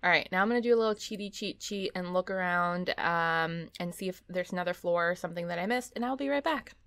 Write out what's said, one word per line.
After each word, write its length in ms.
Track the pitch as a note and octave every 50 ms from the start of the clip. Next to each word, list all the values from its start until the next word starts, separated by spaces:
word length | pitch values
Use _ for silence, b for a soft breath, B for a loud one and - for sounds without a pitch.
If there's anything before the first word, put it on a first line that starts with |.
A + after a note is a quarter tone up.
| -
All 80 | F3+
right, 160 | F3 D#3 - - -
now 80 | F#3
I'm 80 | G3 G#3+
gonna 140 | A#3+ A#3+ A3+
do 120 | A#3+ A#3+
a 40 | A3+
little 160 | A3 A3 G#3+
cheaty 360 | G#3 - - A3 F#3+ G3+ G3
cheat 300 | - - A3+ A#3 A3 -
cheat 300 | - - G#3 G3+ F#3+ F#3+ -
and 200 | F#3 F3+ F3 F3+
look 160 | F3+ F#3 -
around, 600 | F#3+ F#3+ F#3 F3+ F3 F3 F3 F3 F3 F3+ F3+ - - -
um, 680 | - E3 E3+ E3+ E3 E3 E3 E3 E3 D#3+ E3 E3+ D#3+ - _ -
and 160 | F3 F3 F3
see 140 | - G3 F#3
if 140 | F3+ - _ _
there's 240 | F#3 F3+ F3+ - -
another 200 | F3+ F3+ F3+ F3
floor 380 | - - F3+ E3+ E3+ E3+ E3+
or 40 | F3+
something 340 | F3+ - E3+ E3+ F3 E3+ E3+
that 100 | F3 E3+
I 80 | F3
missed, 260 | G3+ A#3+ B3 B3 - -
and 100 | - A#3
I'll 120 | B3 C4+
be 140 | C4 C#4+ C#4
right 120 | C#4+ C#4+ C#4
back. 300 | E4 D#4 C4 - - - - _